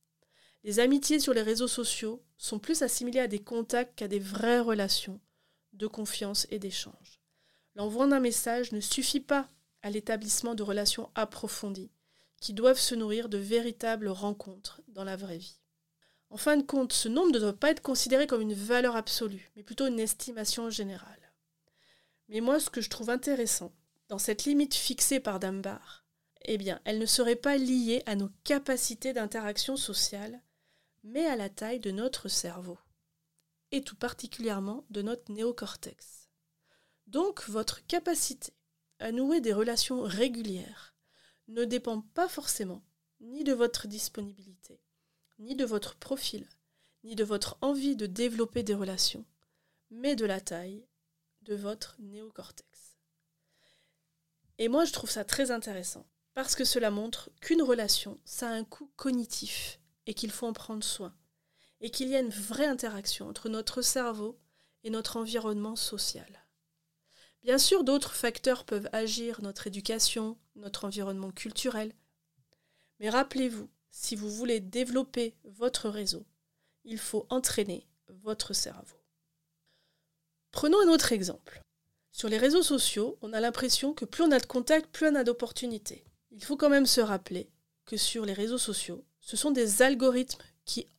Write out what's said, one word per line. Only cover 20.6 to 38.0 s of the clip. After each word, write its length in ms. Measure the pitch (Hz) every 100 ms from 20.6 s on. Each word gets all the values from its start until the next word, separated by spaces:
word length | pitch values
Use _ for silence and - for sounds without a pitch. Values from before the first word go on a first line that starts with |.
| 233
générale. 640 | 214 196 185 - - _ _ _ _ _ _ _ _ _ _ -
Mais 120 | 214
moi, 200 | 233 294
ce 100 | -
que 100 | 247
je 100 | 214
trouve 200 | - 226
intéressant 640 | 254 277 269 226 - 175 _ _ _ -
dans 100 | 202
cette 260 | - 214
limite 300 | 294 285 285
fixée 460 | - - 254 - 269
par 200 | 240 196
Dunbar, 640 | 190 196 196 214 - - _ _ _ _
eh 140 | - 214
bien, 220 | 196 175
elle 140 | - 214
ne 80 | 220
serait 300 | - 240 240
pas 200 | 285 277
liée 460 | 254 254 226 240 -
à 80 |
nos 160 | 202 196 -
capacités 680 | - 285 277 254 - 220 262
d'interaction 640 | 247 214 233 208 208 - 269
sociale, 640 | - 190 - 202 214 247 _ _ _ _ _ _
mais 240 | 208 262 330
à 100 | 247
la 120 | 196
taille 320 | 196 220 247
de 100 | 208
notre 380 | 190 247 254 202
cerveau, 500 | - 175 175 180 170 _ _ _ _ _ _ _ _ -
et 100 | 277
tout 140 | 269 202
particulièrement 880 | 240 240 220 - 226 196 196 240 285
de 120 | 208
notre 300 | 202 240 -
néocortex. 960 | 208 233 240 208 - - - - - - _ _ _ _ _ _ _ _
Donc, 380 | 247 381 - -
votre 380 | 214 220 - -
capacité 640 | 349